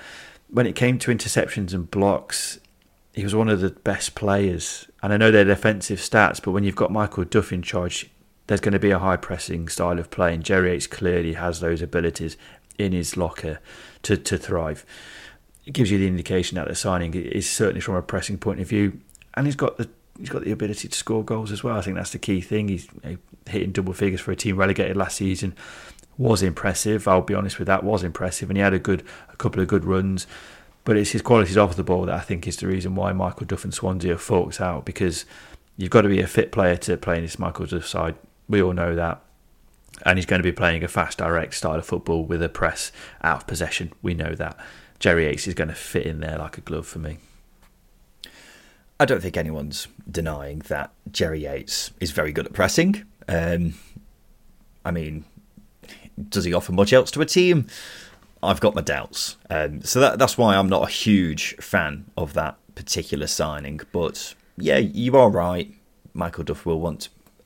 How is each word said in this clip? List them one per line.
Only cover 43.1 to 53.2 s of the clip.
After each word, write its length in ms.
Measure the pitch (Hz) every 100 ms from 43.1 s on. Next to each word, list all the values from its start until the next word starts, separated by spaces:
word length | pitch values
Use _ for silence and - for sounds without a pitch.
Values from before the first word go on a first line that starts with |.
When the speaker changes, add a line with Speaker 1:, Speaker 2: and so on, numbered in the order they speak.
| -
Speaker 1:
out 140 | 82 76
of 100 | -
possession. 460 | 80 85 - 82 -
We 120 | -
know 220 | 85 80 78
that. 220 | 80 - - - - _
Jerry 260 | 98 85 78
Yates 220 | 67 -
is 60 |
gonna 200 | 82 80
fit 320 | 80 - - 82
in 140 | 78
there 180 | 78 78
like 200 | 78 -
a 40 |
glove 240 | - 78 78
for 140 | -
me. 200 | 78 78 - - _ _ _ _ _ _ _ _ - - - - - _ _ _
Speaker 2:
I 60 | 139
don't 160 | 110
think 160 | 87 82
anyone's 500 | 80 78 73 71 - - -
denying 500 | 85 80 76 71 76 71
that 240 | 73 73 - -
Jerry 320 | - 82 78
Yates 480 | 71 69 - - - -
is 120 | 87
very 200 | - 78
good 140 | 76 -
at 80 |
pressing. 520 | - 92 - 180 202 - _